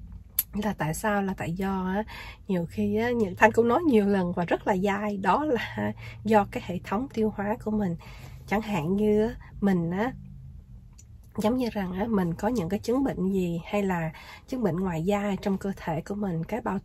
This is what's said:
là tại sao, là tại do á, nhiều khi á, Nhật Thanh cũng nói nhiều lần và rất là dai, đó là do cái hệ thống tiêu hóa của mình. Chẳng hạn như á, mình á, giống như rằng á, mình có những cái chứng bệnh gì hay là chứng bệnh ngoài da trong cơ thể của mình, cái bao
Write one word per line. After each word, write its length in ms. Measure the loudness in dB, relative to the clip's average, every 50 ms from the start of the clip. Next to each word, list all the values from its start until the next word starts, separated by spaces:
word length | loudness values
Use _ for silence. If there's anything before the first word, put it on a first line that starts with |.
| -16 -16 -16 -16 -18 -12 -8 -8 -8 -6 -4
là 200 | -4 -2 -2 -2 0
tại 160 | -2 -2 -2
sao, 280 | 0 0 0 2 2
là 120 | 0 0 -2 -4
tại 160 | -4 -6 -4
do 320 | -2 -2 -2 0 0 0 0 0
á, 80 | -2 -2 -4 -8 -14 -14 -14 -16 -10 -4 -2
nhiều 180 | -2 0 -2 -2
khi 260 | -2 -2 0 0 2
á, 160 | 2 2 2
Nhật 220 | 2 2 2 0 2 6
Thanh 140 | 6 6
cũng 160 | 8 8 6 6
nói 140 | 6 4
nhiều 260 | 6 6 6 6 8 6
lần 260 | 4 4 2 2 0
và 120 | 0 0
rất 220 | 2 0 0 2 2
là 100 | 2 2
dai, 400 | 2 2 0 0 -2 -2 -4 -2
đó 280 | 2 2 2 4 2
là 480 | 2 0 0 -2 -4 -4 -4 -4 -4 -4 -6 -10 -14 -12 -6 0
do 240 | 4 4 4 4 4
cái 120 | -2 -8 -6
hệ 140 | -4 -6 -6 -4
thống 240 | -2 -2 -2 -2 -2 -2
tiêu 200 | 0 0 0 0
hóa 220 | -2 -2 -2 -2 -4 -2
của 80 | -2
mình. 240 | 0 0 0 0 -2 -4 -8 -14 -16 -16 -16 -16 -16 -12 -6 -2
Chẳng 140 | -2 -2
hạn 340 | 0 0 -2 -2 0 0 2
như 320 | 2 4 4 4 4 4 2
á, 80 | 0 -6 -12 -16 -6 0
mình 300 | 2 4 4 4 2 0
á, 220 | 0 0 0 -2 -2 -6 -12 -16 -16 -16 -16 -16 -16 -18 -18 -18 -20 -20 -20 -20 -20 -20 -20 -20 -20 -20 -20 -14 -6 -2
giống 200 | 0 2 2 2
như 120 | 0 -2
rằng 220 | -2 -2 -4 -4 -2
á, 120 | -2 -2 2
mình 260 | 2 2 2 2 0
có 140 | 0 0 0
những 220 | 0 0 0 0
cái 100 | -2 -4
chứng 240 | 0 0 0 2 2
bệnh 280 | 0 0 0 -2 0
gì 300 | 0 0 0 0 -2 -4 -6
hay 180 | -4 -2 -2 0
là 280 | 0 0 0 -2 -4 -6 -8 -16 -18 -18 -18 -12 -8
chứng 160 | -4 0 0
bệnh 120 | 0 0
ngoài 280 | 0 -2 -2 -2 -2 0
da 320 | 0 0 0 0 0 -2 -2
trong 160 | -2 -2 -2 -2
cơ 140 | -2 -4 -6 -6
thể 240 | -4 -4 -4 -4
của 140 | -4 -6 -6
mình, 280 | -4 -4 -2 -2 -4 -4
cái 180 | -4 -4 -4
bao 180 | -4 -4 -4 -4 -2